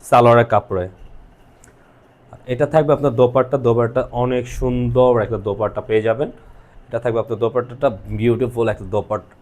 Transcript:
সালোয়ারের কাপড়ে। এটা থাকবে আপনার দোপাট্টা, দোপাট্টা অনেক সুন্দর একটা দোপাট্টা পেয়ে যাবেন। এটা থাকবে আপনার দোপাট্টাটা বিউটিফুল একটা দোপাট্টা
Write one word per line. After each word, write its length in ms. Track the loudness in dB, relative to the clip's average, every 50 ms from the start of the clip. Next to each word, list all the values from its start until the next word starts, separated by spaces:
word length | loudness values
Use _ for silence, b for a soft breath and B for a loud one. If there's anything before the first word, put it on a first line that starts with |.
| 0 4
সালোয়ারের 380 | 4 6 6 8 6 6 4 4
কাপড়ে। 320 | 0 -2 -2 -2 -6 -6 -6 -6 -12 -18 -20 -20 -20 -20 -20 -20 _ _ _ _ _ _ b b b b b b b b b b b _ _ _ -20 -20 -8 -8
এটা 140 | -2 -2 -2 2 4
থাকবে 160 | 2 4 4 0
আপনার 160 | 2 2 -2 2 4
দোপাট্টা, 360 | 2 4 4 2 0 2 -2 0 2
দোপাট্টা 340 | 2 2 2 0 0 0 -4 -4 -4 -4 -4
অনেক 220 | -2 -2 -2 -4 -4 -6 -8 -6
সুন্দর 520 | -4 -2 -2 -2 -2 0 2 4 4 4 4 2 0
একটা 140 | -2 -4 -6 -4
দোপাট্টা 340 | -6 -4 -4 -4 -4 -4 -8 -6 -2
পেয়ে 140 | -2 0 0 0
যাবেন। 200 | -2 -2 -4 -8 -8 b b b b b b b b b -18 -10
এটা 100 | -10 -6 -4
থাকবে 140 | -2 -2 -2
আপনার 160 | -4 -4 -4 -2 -2
দোপাট্টাটা 440 | -2 -2 -2 -4 -4 -8 -4 -4 -4 -4 -4 -12 -10 -8 -2
বিউটিফুল 460 | 0 0 0 0 -2 -4 -2 -2 -2 -2 -2
একটা 120 | -6 -8 -4 -4
দোপাট্টা 400 | -4 -4 -2 -6 -8 -8 -12 -20 _